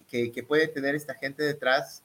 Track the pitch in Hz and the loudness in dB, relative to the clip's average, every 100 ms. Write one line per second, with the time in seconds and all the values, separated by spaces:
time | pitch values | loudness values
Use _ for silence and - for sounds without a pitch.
0 | _ 120 120 123 120 151 156 147 139 147 | _ -2 -2 -4 0 2 2 0 -2 -2
1 | 147 - 135 139 151 143 127 139 - - | -4 -8 -8 -2 -2 0 2 2 0 -12